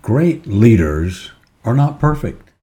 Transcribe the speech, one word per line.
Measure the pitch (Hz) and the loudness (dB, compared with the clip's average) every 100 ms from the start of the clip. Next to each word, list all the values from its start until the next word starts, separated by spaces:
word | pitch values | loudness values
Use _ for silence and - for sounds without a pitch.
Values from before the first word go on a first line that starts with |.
| - | 0
Great | 120 170 160 - | 0 0 -2 -4
leaders | 101 117 107 78 76 85 92 - - _ _ 110 | 2 4 4 2 -2 -4 -8 -18 -20 _ _ -4
are | |
not | 131 147 143 | -2 -2 -2
perfect. | 147 147 98 - - _ | -4 -2 -8 -12 -20 _